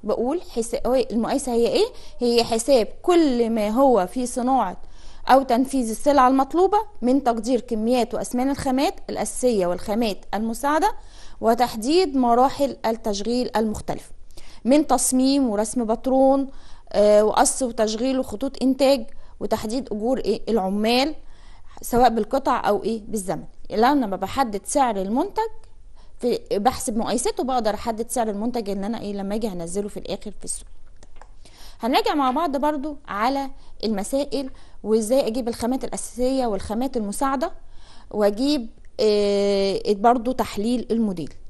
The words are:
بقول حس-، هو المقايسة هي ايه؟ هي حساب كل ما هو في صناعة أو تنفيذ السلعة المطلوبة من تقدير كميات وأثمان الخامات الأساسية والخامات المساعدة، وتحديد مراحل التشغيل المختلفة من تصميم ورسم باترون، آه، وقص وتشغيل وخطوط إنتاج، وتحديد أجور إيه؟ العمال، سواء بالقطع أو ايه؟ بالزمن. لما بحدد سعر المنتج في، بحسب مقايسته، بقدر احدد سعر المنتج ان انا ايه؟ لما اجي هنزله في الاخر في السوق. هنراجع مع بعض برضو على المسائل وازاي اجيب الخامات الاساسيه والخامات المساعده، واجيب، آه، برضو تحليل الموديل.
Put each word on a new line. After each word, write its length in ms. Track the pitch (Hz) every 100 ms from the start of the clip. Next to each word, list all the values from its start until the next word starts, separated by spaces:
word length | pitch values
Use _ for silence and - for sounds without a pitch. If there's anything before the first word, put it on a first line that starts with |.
بقول 380 | 208 - 240 339
حس-، 440 | - - 226 - -
هو 80 |
المقايسة 580 | 262 - 214 220 247 -
هي 160 | 233 233
ايه؟ 180 | - 453 - - -
هي 260 | 240 233
حساب 440 | 226 226 - 269 202 -
كل 480 | - 349 311 240 226
ما 180 | 226 208
هو 380 | 220 277 226 180
في 200 | 254 247
صناعة 500 | - 240 269 196 180 - - - - -
أو 140 | 262
تنفيذ 480 | 269 233 262 269 226
السلعة 380 | 220 294 285 254
المطلوبة 500 | 269 269 320 381 415 440 -
من 220 | 233 277
تقدير 360 | 233 226 214 254
كميات 540 | - 220 220 247 226
وأثمان 360 | - - 247 262
الخامات 440 | 277 277 254 311 392 -
الأساسية 560 | 214 214 - 254 220 175
والخامات 580 | 180 202 214 233 185 -
المساعدة، 580 | 196 226 226 285 311 392 466 - - - -
وتحديد 760 | 214 233 247 233 220 330 370 269
مراحل 600 | 240 240 254 - 285 - 226
التشغيل 640 | 226 226 196 208 247 254 214
المختلفة 540 | 220 208 - - - - - - - -
من 220 | 220 294 302
تصميم 600 | 262 - 254 262 277 262
ورسم 360 | 208 214 -
باترون، 640 | 226 226 226 262 269 277 269 - - - -
آه، 320 | - 208 214
وقص 380 | 214 - 269 -
وتشغيل 560 | 262 226 214 214 254 262
وخطوط 440 | 262 208 269 -
إنتاج، 440 | 254 262 269 277 220 - - -
وتحديد 520 | - 220 220 247 233
أجور 260 | 208 220 269
إيه؟ 240 | 180 214 -
العمال، 680 | 220 190 202 220 240 277 - - - - - - -
سواء 260 | - 240 247
بالقطع 600 | 226 214 269 269 247 -
أو 160 | 208
ايه؟ 180 | - 226 202
بالزمن. 360 | 208 190 160 - - -
لما 460 | 202 233 285 226 190
بحدد 440 | 190 247 262 202
سعر 320 | - 294 254 202
المنتج 540 | 190 233 381 - 440 - - - - - - -
في، 200 | 247 220 -
بحسب 440 | 180 208 254 - 226
مقايسته، 480 | 190 190 415 440
بقدر 300 | 262 262 214
احدد 360 | 208 - 220 226
سعر 200 | - 220
المنتج 400 | 202 226 240 202
ان 140 | 196
انا 160 | 196 226
ايه؟ 120 | 202
لما 220 | 202 196
اجي 140 | 214 220
هنزله 400 | 180 170 185 208
في 80 | 190
الاخر 340 | - 196 214 -
في 60 |
السوق. 220 | - - - - - - - - - - - - - -
هنراجع 340 | 226 320 466
مع 160 | 320 269
بعض 260 | 254 339 269
برضو 400 | 294 302 285 285 -
على 420 | 196 226 277 269 269 - -
المسائل 680 | - 208 196 269 285 277 269 - - -
وازاي 440 | 202 220 208 262 226
اجيب 220 | 220 233
الخامات 360 | 220 233 254
الاساسيه 640 | - 190 - 226 254 262 247
والخامات 500 | 202 - 214 269 240
المساعده، 560 | 202 208 269 269 330 - - - - - -
واجيب، 580 | - 208 202 269 294 220 - - -
آه، 800 | 214 208 202 202 202 196 196 190 -
برضو 440 | 202 226 247 220
تحليل 540 | 208 - - 208 247 -
الموديل. 440 | 226 220 175 139 -